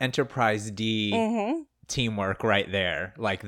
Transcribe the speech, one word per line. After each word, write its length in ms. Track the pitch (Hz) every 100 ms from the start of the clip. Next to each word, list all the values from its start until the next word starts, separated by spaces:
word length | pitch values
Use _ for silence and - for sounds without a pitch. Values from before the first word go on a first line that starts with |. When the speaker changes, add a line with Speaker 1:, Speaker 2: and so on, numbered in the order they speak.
Speaker 1:
Enterprise 680 | 131 139 131 135 113 107 107
D 400 | 104 110 110 104
Speaker 2:
Mm-hmm. 460 | 226 220 233 208 330 294 _ -
Speaker 1:
teamwork 560 | - 117 104 95 95
right 280 | 113 101 95
there. 420 | 98 90 76 92 -
Like 240 | 110 95